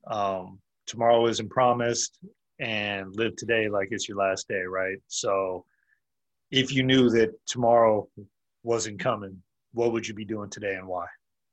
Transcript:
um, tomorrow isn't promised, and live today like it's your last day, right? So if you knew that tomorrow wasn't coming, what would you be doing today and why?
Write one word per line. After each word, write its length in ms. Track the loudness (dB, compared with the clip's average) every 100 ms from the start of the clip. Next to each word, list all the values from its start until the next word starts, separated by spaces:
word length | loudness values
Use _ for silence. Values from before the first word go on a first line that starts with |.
| -8
um, 500 | -4 -2 -4 -8 -18 _ _ -12
tomorrow 400 | 0 4 6 4
isn't 240 | 0 -2
promised, 680 | 2 4 4 0 -2 -4 -8 -20 _ _ -10
and 540 | -6 -4 -4 -6 -6 -4
live 180 | -4 -2
today 320 | -2 0 0
like 200 | -2 -2
it's 180 | -4 -6
your 100 | -2
last 280 | 0 0 -4
day, 140 | -6
right? 360 | -4 -4 -4 -6 _
So 560 | -6 -2 0 0 -4 -10 _ _ _ _ _ _ _ _
if 200 | 0 0
you 100 | 2
knew 260 | 4 6 6
that 200 | 6 2 0 -10
tomorrow 640 | -2 4 6 6 4 -2 -12 -20 _ _ _
wasn't 380 | -4 -2 -2 -4
coming, 420 | -4 -4 -6 -16 -20 _ _
what 200 | -2 0
would 140 | 0 -4
you 80 |
be 100 | -8
doing 240 | -8 -8 -10
today 240 | -8 -6 -6
and 100 | -6
why? 200 | -8 -8 -14 _ _ _